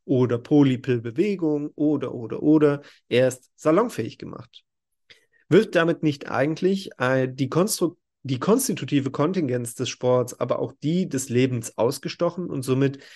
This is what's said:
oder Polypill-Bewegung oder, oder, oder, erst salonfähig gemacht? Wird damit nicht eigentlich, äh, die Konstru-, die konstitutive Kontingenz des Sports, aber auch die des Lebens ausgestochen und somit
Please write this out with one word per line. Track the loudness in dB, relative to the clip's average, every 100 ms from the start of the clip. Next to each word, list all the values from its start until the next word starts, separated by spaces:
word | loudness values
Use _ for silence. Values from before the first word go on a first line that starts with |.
oder | -2 0 2 0
Polypill-Bewegung | 2 4 4 2 -2 -2 -2 -2 -2 0 -2 -2 -4
oder, | -2 0 0 -4
oder, | -8 -8 -2
oder, | 4 6 4 2 -6 _ -2
erst | 2 2 0 _ _
salonfähig | 2 2 2 -4 -8 -10
gemacht? | -16 -16 -18 -20 _ _ _ _ _ _ _ _ 2
Wird | 4 4
damit | 2 2 2
nicht | -2 -2 -4
eigentlich, | -2 -2 0 -2 -2 -6 -4
äh, | 0 2 0
die | -2 -2
Konstru-, | 0 0 0 -4 -4 _ _
die | -6 -2
konstitutive | 2 2 0 -4 -2 -2 0
Kontingenz | 0 -2 0 -2 -2 -6
des | -6 -8
Sports, | -2 0 2 0 -4
aber | -4 -2
auch | -4 -6
die | -2 -2 -2
des | -4 -2
Lebens | 0 2 0 -6 -2
ausgestochen | -2 -2 -10 -4 -4 -4 -6
und | -6
somit | -2 0 0 -2 -14